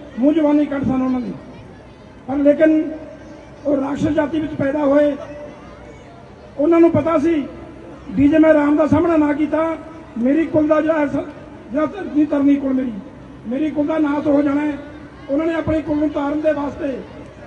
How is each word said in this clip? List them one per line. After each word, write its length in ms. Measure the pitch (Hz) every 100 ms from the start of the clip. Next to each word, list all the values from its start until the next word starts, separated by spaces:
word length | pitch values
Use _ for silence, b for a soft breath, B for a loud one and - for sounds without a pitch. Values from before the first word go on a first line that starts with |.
| - -
ਮੂੰਹ 160 | 277
ਜ਼ੁਬਾਨੀ 320 | 320 294 294 294
ਕੱਢ 180 | 277
ਸਨ 180 | 269 262
ਉਹਨਾਂ 180 | 262 254
ਦੇ। 120 | 214 151 - - - - - - - - -
ਪਰ 100 | 285
ਲੇਕਿਨ 540 | 285 294 311 311 311 - - - - - - - -
ਉਹ 100 | 269
ਰਾਖਸ਼ 300 | 269 269 311
ਜਾਤੀ 340 | 302 285 311
ਵਿੱਚ 140 | 302
ਪੈਦਾ 240 | 302 277 302
ਹੋਏ। 380 | 285 285 294 262 - - - - - - - - - - - - - -
ਉਹਨਾਂ 220 | 302 330
ਨੂੰ 100 | 330
ਪਤਾ 280 | 320 294 330
ਸੀ 280 | 311 311 254 - - - - - -
ਵੀ 180 | 190 285
ਜੇ 100 | 311
ਮੈਂ 160 | 311
ਰਾਮ 220 | 294 294 302
ਦਾ 100 | 302
ਸਾਹਮਣਾ 300 | 294 339 320
ਨਾ 160 | 294
ਕੀਤਾ, 440 | 285 302 302 330 320 - - - 220
ਮੇਰੀ 280 | 247 320 311
ਕੁਲ 220 | 311 302
ਦਾ 120 | 311
ਜਿਹੜਾ 180 | 302 320
ਹੈ 80 | 285
ਸ-, 200 | 277 349 - - - -
ਜਿਹੜਾ 140 | 254 302
ਧਰਨੀ, 380 | 403 349 294
ਧਰਨੀ 320 | 302 285 277 277
ਕੁਲ 160 | 269
ਮੇਰੀ, 200 | 262 247 202 - - - - 214
ਮੇਰੀ 220 | 262 311
ਕੁਲ 160 | 294 294
ਦਾ 120 | 320
ਨਾਸ 280 | 294 285 302
ਹੋ 160 | 285
ਜਾਣਾ 180 | 285 285
ਹੈ। 120 | 302 277 - - - - -
ਉਹਨਾਂ 160 | 285 330
ਨੇ 80 |
ਆਪਣੀ 280 | 330 285 311
ਕੁਲ 160 | 302 294
ਨੂੰ 100 | 302
ਤਾਰਨ 320 | 302 285 302
ਦੇ 120 | 311
ਵਾਸਤੇ, 460 | 285 285 - 294 233 - - - -